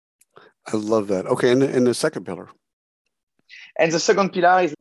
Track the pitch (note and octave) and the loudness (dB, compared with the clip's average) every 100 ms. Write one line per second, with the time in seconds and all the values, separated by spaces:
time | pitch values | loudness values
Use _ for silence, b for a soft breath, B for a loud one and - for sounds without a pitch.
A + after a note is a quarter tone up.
0 | _ _ _ - b b - A2 G#2+ A2 | _ _ _ -20 b b -8 -6 0 0
1 | G2+ F#2 F#2 B2+ B2+ B2 C#3+ C3 B2 A2+ | 0 -2 -2 0 2 2 2 2 0 0
2 | D#3 - F#2+ F2 F#2 - _ _ _ _ | -4 -4 -12 -14 -14 -20 _ _ _ _
3 | _ _ _ _ _ B B - E3 D#3+ | _ _ _ _ _ B B -2 0 0
4 | - G3 F#3+ F#3 F3 F#3 E3+ D3 | 0 2 0 2 2 4 0 -2